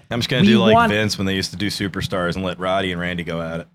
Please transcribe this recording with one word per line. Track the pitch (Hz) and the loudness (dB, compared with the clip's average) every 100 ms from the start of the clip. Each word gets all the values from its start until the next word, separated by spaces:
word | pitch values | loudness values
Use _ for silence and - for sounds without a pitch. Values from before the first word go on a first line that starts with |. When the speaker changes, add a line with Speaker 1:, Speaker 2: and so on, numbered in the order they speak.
| - | -6
Speaker 1:
I'm | 117 | -6
just | - | -2
gonna | 131 | 2
Speaker 2:
we | 202 | 6
Speaker 1:
do | 214 | 6
like | - | 6
Speaker 2:
want | 226 226 | 6 4
Speaker 1:
Vince | 107 107 - | 2 0 -2
when | 95 | -2
they | 95 | -2
used | 92 | -4
to | 87 | -4
do | 101 | -4
Superstars | - 98 95 87 95 87 87 | -2 -4 -4 -4 -2 -2 -2
and | 92 | -4
let | 87 | -4
Roddy | 92 95 95 | -2 0 -2
and | 87 | -2
Randy | 87 87 85 | -4 -4 -6
go | 82 | -6
at | 82 82 | -6 -8
it. | 80 | -12